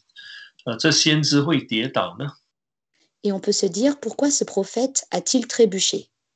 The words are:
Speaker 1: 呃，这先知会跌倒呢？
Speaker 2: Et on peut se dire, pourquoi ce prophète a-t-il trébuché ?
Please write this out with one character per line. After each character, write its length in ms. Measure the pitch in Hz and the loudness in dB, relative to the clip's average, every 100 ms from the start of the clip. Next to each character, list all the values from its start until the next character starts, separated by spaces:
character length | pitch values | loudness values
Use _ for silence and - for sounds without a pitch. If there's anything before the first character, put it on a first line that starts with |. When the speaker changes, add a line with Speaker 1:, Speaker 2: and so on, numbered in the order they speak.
| _ - - - - _ - | _ -20 -20 -20 -20 _ -8
Speaker 1:
呃， 120 | 113 | 0
这 140 | 160 | 2
先 300 | 147 160 151 | 4 4 2
知 200 | 135 143 | 4 2
会 180 | 143 151 | 2 0
跌 260 | - 110 131 | 0 -2 -2
倒 280 | 120 90 92 | -2 -4 -6
呢？ 140 | 143 - _ _ _ _ _ _ _ _ | -12 -12 _ _ _ _ _ _ _ _
Speaker 2:
Et 100 | 208 | -4
on 80 | 190 | -2
peut 100 | 202 | -2
se 160 | 202 196 | 0 0
dire, 320 | 175 269 285 | 0 0 0
pourquoi 300 | 226 - 285 | -6 -2 0
ce 120 | 285 214 | 0 -2
prophète 600 | - 190 - 262 269 - | -2 -4 -2 -2 -2 -4
a-t-il 380 | 175 175 254 226 | -6 0 -2 -2
trébuché ? 600 | - 220 190 - - - _ _ | 4 4 4 -2 -2 -8 _ _